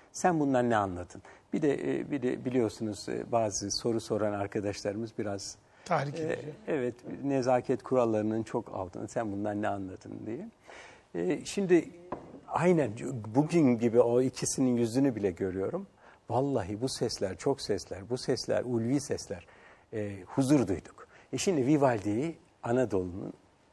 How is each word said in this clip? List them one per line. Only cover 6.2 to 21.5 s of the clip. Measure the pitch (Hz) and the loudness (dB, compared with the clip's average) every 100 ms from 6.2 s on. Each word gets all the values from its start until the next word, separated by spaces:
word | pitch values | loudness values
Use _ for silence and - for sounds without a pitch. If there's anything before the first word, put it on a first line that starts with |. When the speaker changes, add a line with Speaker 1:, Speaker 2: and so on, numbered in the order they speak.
| 160 | -4
Speaker 2:
edici. | - 143 147 - | -4 -6 -10 -4
Speaker 1:
evet, | 151 123 - - - | -2 -2 -4 -10 -6
nezaket | 139 135 123 127 127 123 | -2 0 2 2 2 -2
kurallarının | - 127 117 107 107 110 | 2 2 4 2 2 -2
çok | 110 120 - 98 | -2 -4 -4 -8
altında. | 90 107 110 | -8 -8 -6
"Sen | 127 110 | -4 -4
bundan | 98 104 104 | -4 -4 -2
ne | 104 | -2
anladın?" | 101 95 92 104 110 104 | -4 -6 -12 -14 -12 -10
diye. | 131 226 - - - - - _ 175 | -10 -10 -16 -20 -20 -20 -20 _ -4
E, | 180 147 - | -2 -2 -4
şimdi | 202 185 175 - - - - - - - | -2 4 4 4 -10 -12 -12 -14 -18 -6
aynen | - 175 165 120 117 135 127 107 123 | 2 4 6 2 -2 -6 -6 0 2
bugün | 151 170 135 117 | 4 6 6 6
gibi | 120 117 | 4 6
o | 117 123 | 6 6
ikisinin | 131 - - - 127 120 | 2 0 -2 2 2 2
yüzünü | 113 127 139 104 | 2 2 2 2
bile | 101 | 0
görüyorum. | 87 95 95 98 175 196 _ - - - | 0 -2 -2 -2 -4 -8 _ -20 -16 -2
Vallahi | 120 143 127 90 104 | 0 2 0 -2 -4
bu | 131 | -4
sesler, | - 120 - 98 90 | -2 -4 -2 -4 -2
çok | 139 131 | -2 -2
sesler, | - 98 - 90 98 | -2 -4 -4 -10 -6
bu | 123 | -6
sesler, | - 123 - 104 120 | -2 -2 0 -2 0
ulvi | 117 117 139 | 0 2 0
sesler, | 131 95 - 92 - - - - - | -2 -6 -6 -10 -12 -20 -20 -20 -10
e, | 110 104 98 90 | -6 -6 -8 -6
huzur | - 131 147 98 | 0 4 4 4
duyduk. | 85 - - - - - | -2 -6 -20 -20 -20 -8
E, | 135 | -4
şimdi | 202 | 0